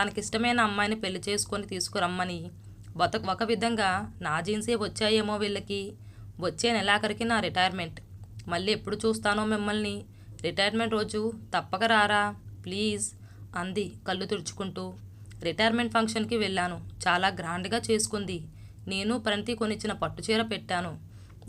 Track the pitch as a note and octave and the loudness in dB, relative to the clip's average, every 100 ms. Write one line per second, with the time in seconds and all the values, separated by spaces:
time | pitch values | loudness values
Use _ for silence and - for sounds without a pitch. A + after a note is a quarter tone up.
0 | G3+ G#3 G#3 A3+ A#3+ A#3+ G#3+ G3+ G#3 A3 | 0 0 -2 0 2 4 4 4 2 2
1 | G3+ F#3 F#3+ G3+ - G3+ G3 F#3+ - G#3 | -2 -4 -2 -2 0 -2 -4 -4 -2 0
2 | F3 F3+ F3+ F3 E3+ - - - - - | 0 0 -2 -2 -8 -12 -16 -16 -14 0
3 | F3 A3+ F#3+ F#3 A3+ A3+ A#3 A3+ G3 F#3 | 2 2 -2 0 2 2 2 2 2 2
4 | G#3+ - F3 D#3 E3+ G#3+ G#3+ A#3 G3+ - | -2 -6 -2 0 0 -2 0 0 0 0
5 | G#3+ A3 G#3+ G#3 G#3 G3+ - G3+ G3 - | 4 4 4 2 0 -2 -2 -4 -4 -10
6 | - - - - F3+ E3 A#3 A3+ G3 G#3 | -16 -16 -16 -4 -2 2 2 4 4 4
7 | G#3+ G#3 A#3 A3+ F#3 F3+ F#3 F#3 E3 - | 4 0 2 2 2 2 2 2 -6 -8
8 | - - - - - F3 F#3+ G#3+ A3+ G#3+ | -16 -16 -14 -14 -4 -2 2 0 0 0
9 | A3 A3 G#3+ G#3 G#3+ G#3+ G#3 G#3 G#3 G3+ | 0 2 2 2 2 2 2 0 0 -4
10 | - - - - E3 E3 G3 A3 A3+ A3 | -10 -16 -16 -6 -4 2 2 4 2 2
11 | G#3 G#3+ A3 A3 - F3+ D#3 F#3 A3+ A3 | 0 0 -2 -4 -2 -2 0 2 6 6
12 | G#3 G#3 G#3 G#3 - - F3 F#3+ G#3+ G#3 | 8 6 4 -2 -12 -12 -8 0 0 0
13 | - - - - - - F#3+ F#3+ G#3 - | -4 -8 -18 -16 -10 -6 -4 -2 -4 -6
14 | - F#3 F#3+ G3 D#3+ - F#3+ F#3+ F#3 F#3 | -4 -2 -2 -4 -4 -6 -6 -6 -8 -10
15 | - - - - F3 D#3+ A3 A#3 A#3+ A3+ | -16 -16 -16 -6 -4 2 4 4 2 2
16 | A3 A3+ G#3+ A#3 G3+ F#3 F3+ E3+ - - | 2 0 0 2 2 0 0 -2 -10 -4
17 | F#3 F3+ F#3+ F#3 E3 F3 F3+ A3+ A3 A3 | 2 4 4 0 -4 -4 0 -2 2 2
18 | G#3+ G#3 F#3+ F3+ D#3 - - - - F#3+ | 2 -2 -2 -4 -6 -12 -16 -12 -4 0
19 | G3+ A#3 A3 G#3 G#3 A#3 G#3+ G#3+ G#3+ G3 | 2 2 2 0 0 0 0 0 -2 0
20 | D#3+ - F3+ A3 A3+ G3 - F3+ F3 D#3 | -2 -2 0 2 2 -2 -2 -2 -2 -6
21 | - - - - | -12 -18 -18 -16